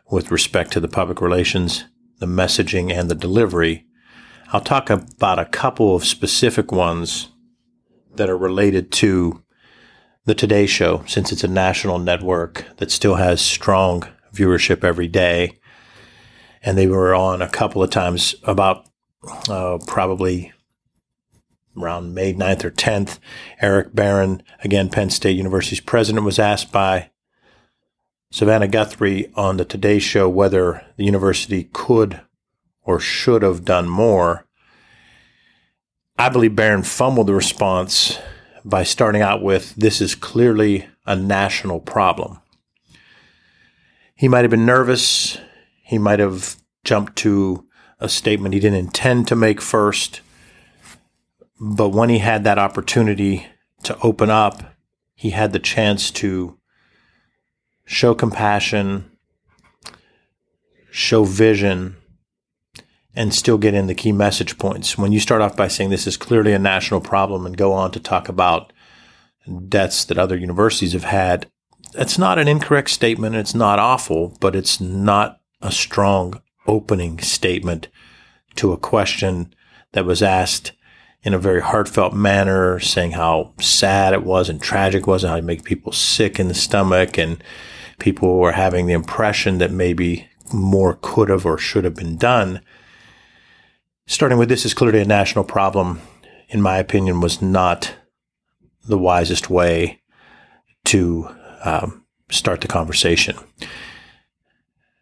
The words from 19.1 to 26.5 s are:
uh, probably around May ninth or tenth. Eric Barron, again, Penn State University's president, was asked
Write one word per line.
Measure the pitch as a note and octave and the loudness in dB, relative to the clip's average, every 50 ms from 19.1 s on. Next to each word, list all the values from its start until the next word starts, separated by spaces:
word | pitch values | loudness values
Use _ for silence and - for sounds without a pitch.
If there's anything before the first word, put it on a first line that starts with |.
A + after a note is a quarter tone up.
| _ _ - - - - - - | _ _ -20 -20 -16 -10 -8 -6
uh, | G2+ F#2 F#2 F2+ F2+ E2+ - | -6 -4 -4 -4 -4 -6 -8
probably | - - - F#2 F#2+ F#2+ F2+ F#2 F#2 F2+ F2+ F2 - - _ _ _ _ _ _ _ _ _ _ _ _ _ _ _ _ _ _ _ _ _ _ _ - - | -6 -2 -2 0 0 -2 -2 -2 -2 -2 -4 -6 -12 -18 _ _ _ _ _ _ _ _ _ _ _ _ _ _ _ _ _ _ _ _ _ _ _ -14 -10
around | F2 E2+ F2 F2 F2 E2+ F2 | -8 -6 -6 -8 -8 -10 -6
May | F#2 F#2+ G2 F#2 | -4 -2 -2 -2
ninth | F#2+ F#2+ F#2+ F#2+ - - | -2 0 0 -2 -2 -2
or | E2+ | -8
tenth. | - - - A#2 G#2+ G2+ G2+ - - - _ - - - - - - - | -4 -2 -2 0 0 -2 -2 -4 -8 -16 _ -20 -20 -20 -20 -18 -8 -2
Eric | - G2+ G2 G2 F#2 - - | 0 2 2 2 0 0 -2
Barron, | G#2+ G2+ G2+ G2+ G2 G2 F#2+ F#2+ F#2 - _ - - - | 0 2 2 4 2 2 0 -2 -4 -8 _ -20 -8 -4
again, | G#2 G2+ G2+ F#2+ F#2 | 0 0 0 0 0
Penn | - A2 G2+ F#2 | -2 -2 -2 -2
State | - - - G2 F#2+ F#2 | -2 -2 0 0 0 0
University's | F#2+ F#2 F#2+ F#2 - - F#2 - | 0 -2 -2 -2 -2 -2 -6 -8
president, | - - - A#2 A2 G#2+ G#2+ A2 G#2 | -8 0 0 0 2 2 0 0 0
was | G2+ F#2+ - | 0 0 2
asked | G#2+ G#2 | 2 2